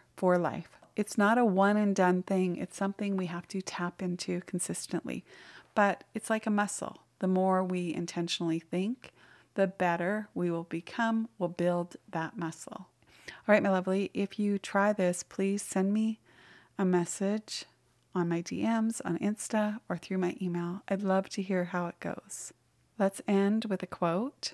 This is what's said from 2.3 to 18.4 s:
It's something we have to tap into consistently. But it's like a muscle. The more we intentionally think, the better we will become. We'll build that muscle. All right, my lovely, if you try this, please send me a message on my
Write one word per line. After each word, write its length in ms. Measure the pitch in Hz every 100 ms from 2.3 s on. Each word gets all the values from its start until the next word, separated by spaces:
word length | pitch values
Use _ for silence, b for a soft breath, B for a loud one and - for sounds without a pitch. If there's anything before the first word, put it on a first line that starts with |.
| 190 185 170
It's 200 | 180 -
something 400 | 196 - 202 190
we 100 | 180
have 220 | 175 -
to 140 | 196
tap 400 | - - 175 -
into 380 | 185 175 - 180
consistently. 840 | - 180 - 175 - 175 - 64 B B B B B
But 300 | - 202 175 -
it's 160 | 220 -
like 160 | 220 220
a 40 |
muscle. 520 | 208 208 - - - _ _
The 60 | 185
more 380 | 185 190 185
we 300 | 185 180 175
intentionally 680 | - 170 175 170 - 170 165
think, 520 | - 180 196 254 - b b b b
the 120 | - 190
better 640 | 196 180 170 175 214 208
we 160 | 175 175
will 140 | 170
become. 640 | 170 165 - - 226 226 220 -
We'll 100 | 175
build 480 | 180 175 175 175 - -
that 260 | 165 160 240
muscle. 520 | 160 - - - 190 _ B B B
All 260 | B -
right, 80 | 208
my 80 | 202
lovely, 400 | 185 180 190 190
if 240 | - 196 -
you 200 | 208 202
try 340 | - 196 208
this, 300 | 208 180 180
please 400 | - - 196 202
send 300 | - 190 190
me 280 | 214 220 220 B B B B B -
a 60 |
message 800 | 185 180 175 - 196 214 - - - _ _ _ _
on 140 | 180 170
my 120 | 170